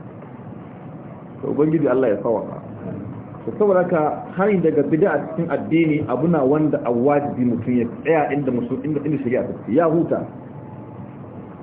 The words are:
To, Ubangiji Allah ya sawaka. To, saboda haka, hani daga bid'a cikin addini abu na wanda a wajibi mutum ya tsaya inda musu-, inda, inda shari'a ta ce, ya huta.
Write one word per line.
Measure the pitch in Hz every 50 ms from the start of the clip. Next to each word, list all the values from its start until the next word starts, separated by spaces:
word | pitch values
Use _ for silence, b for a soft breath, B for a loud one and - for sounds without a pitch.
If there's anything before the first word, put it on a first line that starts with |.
| - - - - - - - - - - - - - - - - - - - - - - - - - - - -
To, | - -
Ubangiji | - 127 151 160 165 160 143 127
Allah | 123 131 131 113 101
ya | 101
sawaka. | - 120 110 101 - - - - - - - - - - - - - - - - - - - - -
To, | - - 202
saboda | 208 202 185 180 175
haka, | 180 180 156 151 147 - - - - -
hani | 170 196 214 202 180
daga | 160 160 147 143
bid'a | 135 135 160 156 202 190 151 139 - -
cikin | - - 170 127
addini | 139 127 107 - 156 170 165 156 147 147 - 120
abu | 123 131 156 175
na | 170 151
wanda | 131 127 147 156 156 143 - - -
a | 117
wajibi | 123 117 123 143 143 143 - - 95 113 123
mutum | 123 110 107 107 127 123 123
ya | 113 - - -
tsaya | - 151 165 156 143 -
inda | 135 147 139 131
musu-, | 123 117 120 120 131 123
inda, | 143 151 147 143 143
inda | 151 143 -
shari'a | 123 117 123 107 -
ta | - - - -
ce, | 95
ya | 107 156 170
huta. | 160 156 170 151 139 131 - - - - - - - - - - - - - - - - - - - - - - - - - - - - -